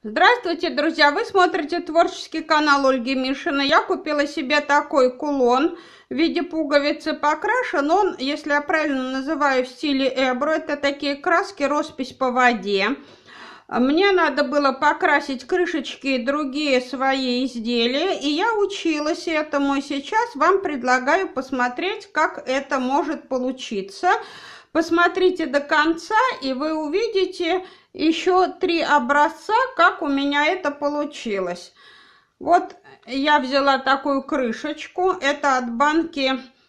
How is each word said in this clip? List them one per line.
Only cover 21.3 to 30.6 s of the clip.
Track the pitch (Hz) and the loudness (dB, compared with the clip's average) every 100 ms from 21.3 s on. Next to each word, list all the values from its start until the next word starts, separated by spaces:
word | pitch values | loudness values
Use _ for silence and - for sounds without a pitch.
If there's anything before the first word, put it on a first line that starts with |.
| - 262 262 247 247 359 440 - | -6 -6 -2 -2 -2 -4 -6 -6
как | - 339 - - | -2 -2 -2 -4
это | 262 269 277 | -4 -2 -2
может | 254 285 294 285 - | 0 0 0 -6 -4
получиться. | 262 254 262 - 202 190 - 359 427 - - - - _ | -4 -4 -6 -6 -8 -8 -2 0 0 -2 -18 -20 -20 _
Посмотрите | 311 330 339 349 370 370 370 311 | -2 0 2 2 2 0 0 -2
до | 285 | -2
конца, | 285 311 311 330 - 440 508 - | 2 2 2 -2 0 2 2 -2
и | 269 | -6
вы | 254 311 | -4 -4
увидите | 311 302 349 466 381 370 - 339 370 - - _ | -4 -2 -2 0 0 -2 -2 -2 -2 -4 -20 _
ещё | - 311 320 - 370 359 | -2 0 2 4 4 2
три | - 370 339 | 0 0 0
образца, | - 294 247 285 302 - - 440 508 - | 2 2 4 2 2 0 0 0 0 4
как | 349 370 | 4 4
у | 311 | -2
меня | 277 277 285 | 0 0 2
это | 302 370 | 0 0